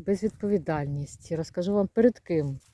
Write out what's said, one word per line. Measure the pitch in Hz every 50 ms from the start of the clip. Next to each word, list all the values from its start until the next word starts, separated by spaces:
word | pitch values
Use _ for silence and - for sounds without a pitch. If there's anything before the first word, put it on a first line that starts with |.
| 165
безвідповідальність. | 196 202 185 214 214 - - - 202 208 190 147 - 160 151 143 143 143 143 147 - - - - -
Розкажу | 165 156 160 - - 180 175 196 202
вам, | 208 196 190
перед | - 226 226 247 214 -
ким | _ - 175 160 147 139 135 135 - -